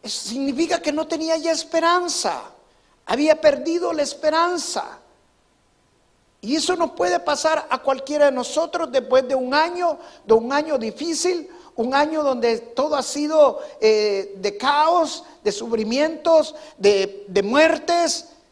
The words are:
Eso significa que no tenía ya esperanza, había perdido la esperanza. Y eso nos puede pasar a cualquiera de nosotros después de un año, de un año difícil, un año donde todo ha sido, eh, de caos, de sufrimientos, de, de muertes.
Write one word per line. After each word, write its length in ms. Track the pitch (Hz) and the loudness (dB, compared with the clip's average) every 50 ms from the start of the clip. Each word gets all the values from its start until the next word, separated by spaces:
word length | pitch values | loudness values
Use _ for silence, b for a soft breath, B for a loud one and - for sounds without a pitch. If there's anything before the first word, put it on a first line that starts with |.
Eso 280 | - 220 - - - - | -10 -10 -10 -10 -8 -8
significa 520 | 226 262 277 277 262 240 339 330 339 330 | -6 -4 -4 -4 -2 -2 -2 -2 -2 -2
que 100 | 330 302 | -2 -2
no 140 | 294 302 320 311 | -2 -4 -4 -4
tenía 300 | 339 302 320 320 330 320 | -4 -6 -2 -2 -2 -2
ya 140 | 311 330 | 0 -2
esperanza, 880 | 320 311 - - - 330 330 339 349 359 359 349 - - - 196 165 127 107 - - - _ b b b b b b b _ | -2 -2 -4 -2 -2 0 2 4 2 2 0 -2 -6 -4 -4 -4 -4 -6 -10 -14 -20 -20 _ b b b b b b b _
había 340 | - - 247 294 311 302 302 | -4 -2 0 4 2 2 4
perdido 540 | 311 311 285 254 254 330 330 349 349 349 330 | 4 2 2 2 -2 -4 -4 -2 -2 -2 -2
la 80 | 311 | -2
esperanza. 1000 | 285 269 - - - 302 311 320 339 349 359 339 - - - 202 - - - - _ _ _ _ _ _ _ _ _ _ _ _ _ _ _ _ _ _ _ _ _ _ _ _ _ _ _ _ | -4 -4 -6 -2 -2 0 2 2 0 0 0 -4 -6 -6 -6 -8 -8 -8 -14 -20 _ _ _ _ _ _ _ _ _ _ _ _ _ _ _ _ _ _ _ _ _ _ _ _ _ _ _ _
Y 140 | - 202 269 | -6 -2 -2
eso 200 | 320 294 - 359 | -2 0 0 0
nos 160 | 339 339 - | 0 0 -4
puede 280 | - - - 359 359 339 | -2 -2 -2 0 0 0
pasar 480 | 349 - 294 - - 311 320 311 - - | 0 -2 -2 0 0 0 0 0 -2 -4
a 100 | - 247 | -6 -2
cualquiera 460 | - 269 269 262 - - 294 302 294 | 0 -2 -2 -2 -2 -4 2 4 4
de 60 | 285 | 4
nosotros 600 | 262 247 233 - - 294 330 330 - 339 330 277 | 4 0 -6 -4 -2 -2 -2 -2 -4 -6 -6 0
después 360 | 247 269 247 - 254 262 262 247 | -2 -2 0 4 2 2 2 2
de 80 | 277 | -2
un 180 | 262 254 247 262 | -2 -2 0 0
año, 460 | 294 320 349 349 359 359 339 302 262 B B B B B | 0 0 0 -2 -2 -2 -2 -2 -4 B B B B B
de 80 | 202 220 | 4 4
un 200 | 226 226 240 277 | 4 4 2 -2
año 240 | 294 302 320 302 262 | -2 0 0 -2 -2
difícil, 720 | 226 220 214 - 294 339 330 - - 370 370 339 294 B B B B B B | -4 -4 -6 -6 -6 -4 -4 -2 0 0 -2 -2 -6 B B B B B B
un 180 | - 226 247 262 | -4 -4 0 2
año 300 | 277 294 302 311 311 302 | 2 2 2 0 0 0
donde 340 | 277 262 240 233 233 226 220 | 0 0 2 0 0 0 0
todo 360 | 233 - - - 269 302 294 | -4 -8 -4 -2 -2 0 0
ha 80 | 285 254 | -2 -4
sido, 560 | - - 285 294 302 320 311 294 262 - B B B B B | -4 -4 -4 -4 0 4 6 6 6 4 B B B B B
eh, 540 | - 214 220 214 208 208 202 196 190 - - 190 | 4 4 4 4 2 0 -2 -2 -4 -8 -12 -6
de 200 | 185 180 202 202 | -6 -6 -6 -2
caos, 680 | - - 285 294 302 320 339 359 330 285 - - B B B B _ | 0 0 2 4 4 4 4 4 2 0 -4 -12 B B B B _
de 80 | 214 | -4
sufrimientos, 1040 | 190 - 233 233 226 220 220 214 233 269 294 320 320 311 - 339 330 320 302 - - B B B B B | -4 -4 -4 -4 -2 -2 -2 -2 0 0 0 0 -2 -2 2 4 4 4 4 2 -6 B B B B B
de, 480 | 190 202 208 196 196 196 - - - - | 4 4 4 4 0 -2 -6 -14 -16 -2
de 160 | 180 202 190 | -2 0 0
muertes. 840 | 202 233 285 311 320 330 320 - - 339 349 339 311 - - - - - _ _ _ | 2 4 6 6 6 4 0 0 0 0 2 2 0 -2 -6 -8 -14 -20 _ _ _